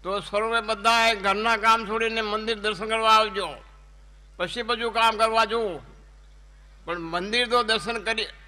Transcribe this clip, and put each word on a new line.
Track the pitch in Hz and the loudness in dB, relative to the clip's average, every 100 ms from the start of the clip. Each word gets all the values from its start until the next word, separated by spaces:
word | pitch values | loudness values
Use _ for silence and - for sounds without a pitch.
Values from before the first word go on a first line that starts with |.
તો | 180 196 | -6 -6
સર્વે | - 202 226 233 | -2 -2 0 -2
બધા | 214 214 214 233 226 | -2 0 2 4 4
ઘરના | 214 190 196 226 220 | 2 0 0 0 2
કામ | 220 226 202 | 4 2 0
છોડીને | 220 226 226 | -2 -2 -2
મંદિર | 214 214 220 214 | -4 -4 -4 -4
દર્શન | 208 202 214 | -4 -4 -4
કરવા | 226 220 220 | 0 6 6
આવજો, | 214 196 175 127 - - - - - - - - | 4 -2 -6 -10 -18 -20 -20 -20 -20 -20 -20 -8
પછી | 180 240 | -6 -6
બધું | 226 233 233 | -4 -2 -2
કામ | 220 226 214 | 2 2 4
કરવા | 226 226 220 | 2 4 2
જવું, | 233 214 151 - - - - - - - - - - - | 0 -4 -6 -14 -20 -20 -20 -20 -20 -20 -20 -20 -18 -8
પણ | 175 | -8
મંદિર | 165 170 196 233 247 | -4 -4 -2 -2 2
તો | 240 | 0
દર્શન | 220 220 190 233 | 2 -2 -2 -6
કરી, | 196 220 190 - | -4 -4 -6 -12